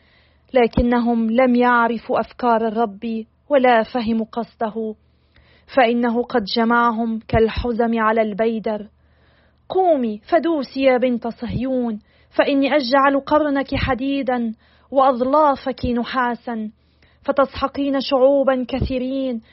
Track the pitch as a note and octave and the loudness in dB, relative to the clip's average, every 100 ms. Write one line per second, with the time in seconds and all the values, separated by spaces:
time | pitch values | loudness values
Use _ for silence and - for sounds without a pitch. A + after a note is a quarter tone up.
0 | _ _ _ _ _ B3+ A3+ - A#3+ A#3+ | _ _ _ _ _ 0 2 2 2 2
1 | A#3 A#3 A3+ A3+ C4 A#3+ B3 A#3+ A#3 A3+ | 0 0 0 2 4 4 4 4 2 -2
2 | - A#3+ A3 - B3 A3 A3+ G#3+ A3+ G3 | -4 -4 -4 -4 0 0 0 -2 -4 -4
3 | A#3 A3+ A3 _ - D4 B3+ A#3 G#3+ B3+ | -8 -8 -10 _ -2 2 4 4 2 -4
4 | A3 A3+ A3 A#3+ A3 - A3+ G#3+ A3 G#3+ | -2 -2 -4 -6 -10 -6 -8 -6 -8 -10
5 | _ _ _ _ _ _ _ - A#3 A#3+ | _ _ _ _ _ _ _ 2 2 2
6 | A#3+ A#3 A#3 B3 G3 A#3+ A3+ A#3+ A#3+ A3 | 0 -2 -2 -2 -2 -2 2 2 2 0
7 | A#3 A3 - A3+ A3 - B3 A3+ A#3 A#3 | -4 -6 -2 0 0 0 -4 -2 -2 0
8 | A3 A3+ A3 G3 A3+ A3 G#3+ G#3+ G#3 _ | 0 0 0 -2 -2 -2 -4 -8 -10 _
9 | _ _ _ _ _ _ - F#4 F#4 D4 | _ _ _ _ _ _ -6 0 2 2
10 | A#3+ G#3 - E4+ D4+ D#4 B3 C4+ C4+ B3+ | 0 -6 -2 0 0 -2 -4 0 2 2
11 | B3+ A#3 A#3 - A3+ F#3+ C4 C4 A#3 G#3+ | 2 -2 -6 -8 -8 -6 -4 -4 -4 -6
12 | - _ _ - D4 C#4 C4+ D4+ A#3 C4+ | -12 _ _ -2 0 2 2 0 2 2
13 | C#4 C#4 C4+ D4+ D4+ C#4 C4+ C4+ - A#3+ | 4 2 2 0 2 -2 -2 -2 -2 -2
14 | C4+ C#4 B3 B3 A#3 A3 _ _ _ C4+ | -2 -4 -2 -2 -4 -8 _ _ _ 2
15 | C4+ A#3+ B3+ D4 D4+ C4 C4+ B3 B3+ A#3+ | 2 2 2 2 2 0 -4 -6 -4 -4
16 | A#3 C4 A#3+ A#3 - A3+ G#3+ - _ _ | -4 -2 -2 -4 -8 -8 -8 -12 _ _
17 | _ _ - C#4 C4+ - C4+ C#4 C#4 C4+ | _ _ -4 0 0 0 -4 -2 -2 -2
18 | A#3 C4+ C4 C#4 C4 C4 B3 B3+ - B3+ | 0 2 4 4 2 0 -2 -4 -4 -4
19 | B3+ C4+ C4 A#3 - | -4 -4 -4 -6 -10